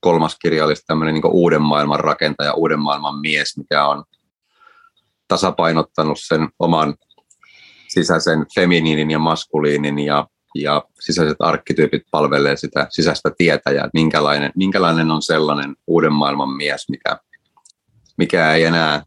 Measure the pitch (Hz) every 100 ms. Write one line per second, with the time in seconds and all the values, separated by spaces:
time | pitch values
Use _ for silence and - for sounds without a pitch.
0 | 92 85 78 - 85 78 78 76 _ 80
1 | 78 78 80 85 87 78 76 73 73 76
2 | 78 73 78 73 73 78 82 78 73 73
3 | 73 73 76 76 73 - 71 73 71 71
4 | - _ _ _ _ _ - _ _ _
5 | _ _ _ 90 95 - 82 82 76 -
6 | 78 71 - 80 78 _ 87 82 76 71
7 | _ _ _ _ _ - - - - -
8 | 80 82 82 80 76 - 87 87 80 78
9 | 76 78 80 80 - 78 73 73 73 71
10 | 73 73 73 _ _ - 71 73 - _
11 | - - 78 76 85 76 - - - 73
12 | - 78 73 71 71 69 71 76 71 -
13 | 80 80 - - 85 73 - 71 - 80
14 | 78 78 73 71 73 85 95 98 87 82
15 | 80 78 - 82 76 73 69 69 - 82
16 | 80 73 71 71 69 67 73 71 - -
17 | - - _ _ _ _ _ _ _ _
18 | _ - 85 90 80 80 82 85 80 73